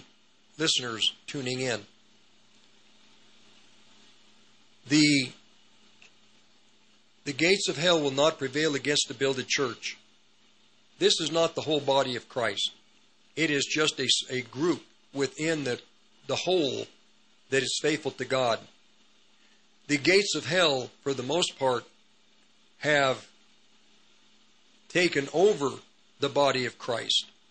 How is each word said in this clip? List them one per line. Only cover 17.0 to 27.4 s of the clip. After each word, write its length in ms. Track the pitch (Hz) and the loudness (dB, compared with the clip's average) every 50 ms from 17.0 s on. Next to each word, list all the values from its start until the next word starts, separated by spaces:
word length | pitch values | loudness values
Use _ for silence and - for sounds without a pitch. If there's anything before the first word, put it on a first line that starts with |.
| _ _ _ _ _ _ _ _ _ - | _ _ _ _ _ _ _ _ _ -2
that 140 | 131 135 127 | -2 -2 0
is 160 | 123 - - | -2 -4 -2
faithful 300 | - 151 156 147 - 135 | 0 0 -2 0 -4 -6
to 140 | 127 - 127 | -6 -6 -6
God. 340 | 120 135 131 127 117 110 - - - - _ _ _ _ _ _ _ _ _ _ _ _ _ _ _ _ _ _ _ _ _ _ | -2 -2 0 2 0 0 -2 -4 -14 -20 _ _ _ _ _ _ _ _ _ _ _ _ _ _ _ _ _ _ _ _ _ _
The 100 | - 143 | -2 -2
gates 380 | 143 123 160 185 202 196 - - | 0 2 4 4 4 4 2 -2
of 100 | 151 127 | -4 -4
hell, 440 | 120 170 185 175 156 139 131 120 - - - - | -2 0 2 4 4 2 0 -2 -6 -12 -8 -4
for 100 | 143 139 | -4 -4
the 100 | 123 123 | -4 -2
most 360 | 131 151 175 175 - - - | -2 0 0 -2 -2 -2 0
part, 260 | 135 131 123 117 - - - _ _ _ _ _ _ _ _ _ _ _ _ _ _ _ _ - | 0 0 0 0 -4 -10 -20 _ _ _ _ _ _ _ _ _ _ _ _ _ _ _ _ -6
have 480 | - 139 151 143 139 131 123 110 - - - _ _ _ _ _ _ _ - - _ - - - _ _ _ _ _ - - - - _ _ _ _ _ _ - _ - | 0 2 2 4 4 2 0 -2 -6 -20 -20 _ _ _ _ _ _ _ -20 -20 _ -20 -20 -20 _ _ _ _ _ -20 -20 -20 -20 _ _ _ _ _ _ -20 _ -2
taken 380 | - 165 180 170 170 147 139 135 - | 0 2 2 2 0 -2 -4 -2 0
over 360 | 156 190 214 202 147 143 127 113 - - - _ _ _ _ _ - | 4 4 4 4 2 0 -2 -4 -6 -16 -20 _ _ _ _ _ -4
the 100 | 139 135 | -4 -2
body 360 | 120 143 143 135 131 131 123 | 2 2 2 4 2 0 -2
of 120 | 117 - | -4 -6
Christ. 480 | - - - 120 113 110 110 - - - - - _ | -8 -6 -4 -4 -4 -2 0 0 -2 -2 -4 -16 _